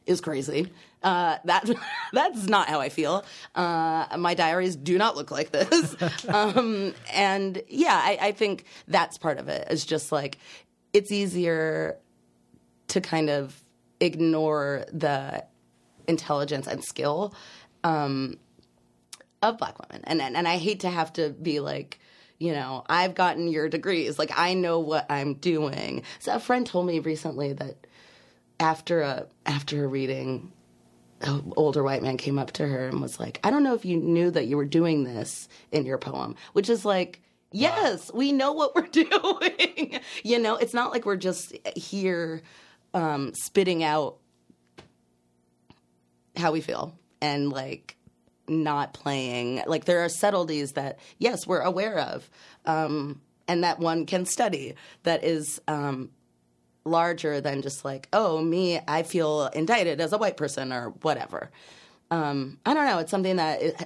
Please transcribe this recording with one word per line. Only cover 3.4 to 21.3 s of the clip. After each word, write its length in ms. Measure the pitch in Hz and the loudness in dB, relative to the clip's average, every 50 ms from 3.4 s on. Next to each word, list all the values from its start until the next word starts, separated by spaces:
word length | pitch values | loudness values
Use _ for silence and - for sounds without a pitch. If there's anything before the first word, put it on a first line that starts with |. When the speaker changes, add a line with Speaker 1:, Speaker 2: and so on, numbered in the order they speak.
| - - - | -18 -8 -4
Speaker 1:
Uh, 500 | - 180 170 170 165 160 165 160 160 156 - - | -2 0 0 2 0 2 2 0 0 -2 -2 -2
my 160 | 165 175 175 175 | 0 0 0 2
diaries 400 | 170 170 160 165 180 185 185 180 | 4 2 2 4 2 0 0 -2
do 220 | 135 135 175 175 | -2 0 2 2
not 180 | 185 208 226 - | 4 4 2 2
look 160 | 143 147 - | -2 -6 -6
like 200 | 147 135 156 - | -4 -4 -2 0
this. 440 | - 143 196 - 320 339 - 147 - - | 2 2 4 6 6 4 4 2 -2 -2
<laughs> 40 | 180 165 - - - 240 | -2 -2 -2 -4 -2 0
Um, 640 | 180 208 214 214 269 254 247 226 220 202 196 190 - - - - | 2 4 4 4 4 2 2 2 2 0 -2 -2 -4 -6 -10 -4
and 500 | - 185 202 196 190 196 196 196 185 190 - | 0 2 2 4 2 0 -2 -2 -4 -6 -8
yeah, 320 | - - - 330 320 220 175 | -4 0 2 4 6 6 4
I, 160 | - 185 202 - | 4 4 2 2
I 100 | - 208 | 0 0
think 340 | 208 - 220 202 190 - - - - - - | 0 2 0 0 0 -2 -8 -14 -20 -18 -4
that's 300 | - 160 185 165 - - | 0 2 2 2 2 -2
part 200 | - - 165 143 - | -4 -2 -2 -2 -2
of 100 | 127 143 | -2 -4
it, 180 | 151 - - - | -4 -4 -2 -2
is 140 | - 151 - | -2 -2 0
just, 260 | - 156 156 - - | 0 -2 -2 -2 -2
like, 260 | 160 147 139 139 - - - - - - - _ _ _ _ _ - | -2 -2 -2 -4 -8 -12 -18 -20 -20 -20 -20 _ _ _ _ _ 4
it's 180 | 208 202 202 | 4 4 2
easier 840 | 208 202 202 190 175 180 175 165 165 160 160 160 156 160 156 156 - - _ _ _ _ _ _ _ _ _ _ _ - _ _ _ _ _ - | 0 0 0 0 0 0 0 2 2 2 0 0 0 -2 -2 -4 -6 -8 _ _ _ _ _ _ _ _ _ _ _ -20 _ _ _ _ _ -4
to 120 | - 185 | -2 -2
kind 280 | 185 - - 160 156 151 | -2 0 0 0 0 2
of 320 | 143 143 139 135 - - - _ _ _ _ _ _ - | 0 -2 -2 -6 -10 -18 -20 _ _ _ _ _ _ 2
ignore 840 | - - - 156 165 165 160 156 156 156 151 151 139 143 139 131 - - - | 2 2 2 2 4 4 4 4 4 2 2 0 0 0 -2 -4 -4 -6 -6
the 500 | 160 151 147 143 135 135 139 - - - - _ _ _ _ _ _ _ _ _ _ - | -2 0 0 0 0 -2 -4 -6 -8 -8 -12 _ _ _ _ _ _ _ _ _ _ -2
intelligence 600 | - 165 160 - - 151 143 143 143 147 135 139 | 0 0 0 0 0 0 0 0 -2 -2 -4 -4
and 160 | - - 135 - | -4 -6 -6 -6
skill, 500 | - - - - 143 147 165 208 202 - - - - - - - - _ _ - | -8 -6 -2 -2 0 0 0 -2 -6 -8 -12 -20 -20 -20 -20 -20 -20 _ _ 0
um, 540 | 170 160 151 147 139 135 135 135 127 - - _ _ _ _ _ _ _ _ _ _ _ _ _ _ - - - _ _ - | 0 2 2 0 0 -2 -2 -4 -6 -8 -12 _ _ _ _ _ _ _ _ _ _ _ _ _ _ -20 -20 -20 _ _ 0
of 160 | - 220 226 | 0 0 0
Black 220 | 220 - - - - | 0 -4 -8 -8 -10
women. 240 | - - - - - | -18 -16 -16 -10 -4
And, 160 | - 160 160 | -2 -2 0
and, 160 | 135 131 123 | 0 -2 0
and 100 | 160 175 | 0 2
I 100 | 170 175 | 2 2
hate 240 | 175 160 202 214 190 | 0 0 -2 -2 -2
to 80 | 190 180 | -2 -2
have 220 | 180 170 160 165 - | 0 0 -2 -2 -2
to 160 | - 160 151 | -2 -2 -2